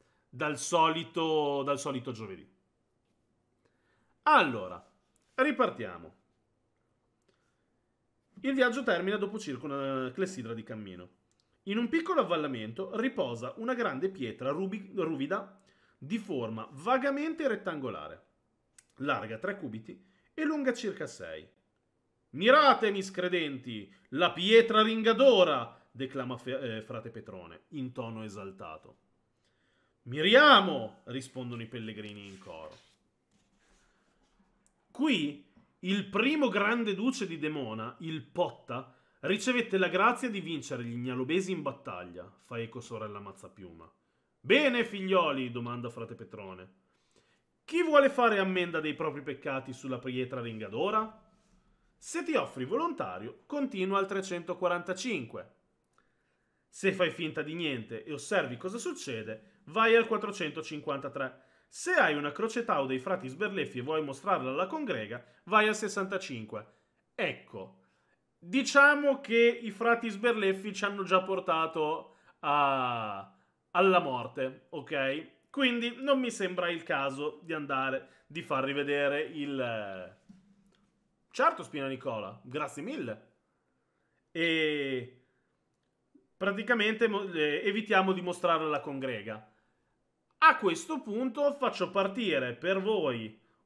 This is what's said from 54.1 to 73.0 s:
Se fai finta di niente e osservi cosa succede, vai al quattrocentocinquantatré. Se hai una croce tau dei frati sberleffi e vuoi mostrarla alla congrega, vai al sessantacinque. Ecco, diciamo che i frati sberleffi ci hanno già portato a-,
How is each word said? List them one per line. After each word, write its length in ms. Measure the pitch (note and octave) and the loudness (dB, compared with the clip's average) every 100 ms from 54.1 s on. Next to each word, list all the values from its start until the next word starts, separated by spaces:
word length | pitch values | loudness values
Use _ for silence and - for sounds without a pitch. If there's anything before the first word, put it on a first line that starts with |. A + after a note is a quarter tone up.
| G3 F#3+ F3 E3+ E3+ F3 F3 F3 F#3 B3+ F3 A2+ G2+ - _ _ _ _ _ _ _ _ _ _ _ _ | -2 -4 -6 -6 -2 0 0 -4 -6 -4 -6 -6 -12 -16 _ _ _ _ _ _ _ _ _ _ _ _
Se 240 | - F#3+ | -2 0
fai 180 | F#3 E3+ | 2 0
finta 320 | - D#3+ C#3+ | 0 -6 -6
di 120 | C#3+ | -6
niente 500 | E3+ D#3+ B2 G#2+ A2+ | -4 -4 -4 -6 -12
e 80 | - | -10
osservi 440 | C#3+ - F#3+ C3+ A#2+ | -10 -2 -2 -2 -4
cosa 220 | F#3 A3+ | -8 -8
succede, 840 | - - C#3 A2+ G#2+ A2 - _ | -8 -8 -8 -8 -10 -12 -16 _
vai 320 | - F#3+ A3+ A#3 | -6 2 6 6
al 100 | A3+ | 6
quattrocentocinquantatré. 1400 | G#3 G#3 F#3+ D#3 D#3 D#3 D3+ D3 C#3 C#3 C#3 C3 - _ _ _ | 0 -4 -4 -6 -6 -8 -8 -6 -6 -6 -6 -6 -8 _ _ _
Se 280 | - F4 | -8 0
hai 200 | F4 F3 | 4 4
una 160 | D3 D3 | 2 -2
croce 340 | E3+ A3 A#3 | -2 -4 -2
tau 220 | A3+ D#3 C3 | 0 0 0
dei 140 | C3 | -2
frati 260 | F#3+ F#3+ B2+ | -2 -4 -4
sberleffi 520 | D3 G#3 F#3+ B2+ B2 | -6 -4 -4 -6 -6
e 40 | |
vuoi 220 | C3 D#3 | -4 -2
mostrarla 460 | C#3+ C3 G3+ E3+ B2+ | -4 -6 -2 0 0
alla 180 | C#3 F#3+ | -2 -4
congrega, 560 | D#4 C4 B2+ G#2+ A#2+ - _ - | -4 -4 -4 -6 -10 -14 _ 2
vai 200 | G#3+ G#3+ | 4 4
al 80 | |
sessantacinque. 1000 | G#3+ G#3 G3+ F#3+ F#3+ - A#2+ G#2+ G#2+ - _ _ _ _ - | 2 -2 -4 -4 -4 -6 -10 -10 -12 -14 _ _ _ _ -4
Ecco, 600 | E3+ - - G#2 F#2+ - _ _ _ _ _ _ | -4 -4 -12 -14 -14 -18 _ _ _ _ _ _
diciamo 840 | E3+ B3+ - C#4+ C#4+ D4 C#4+ C4+ | -2 0 4 8 8 8 4 2
che 380 | G#3 A#3 A#3 A#3+ | 2 6 6 4
i 80 | A3+ | -4
frati 380 | G3 A#3 A#3 A#3 | 0 2 2 0
sberleffi 640 | G3 A#3+ A3 F#3+ F#3+ G#3 | 0 0 2 2 0 -4
ci 120 | F#3+ | -4
hanno 180 | G3+ G3+ | -4 -4
già 200 | F#3 F#3 | 4 4
portato 920 | F#3 F#3 F#3 D#3+ D#3+ D#3+ D3+ D#3+ - _ _ _ | 4 -2 0 0 0 0 0 -2 -8 _ _ _
a-, 960 | D3+ D3 C#3 C3+ B2 A#2+ | 2 4 4 4 0 -2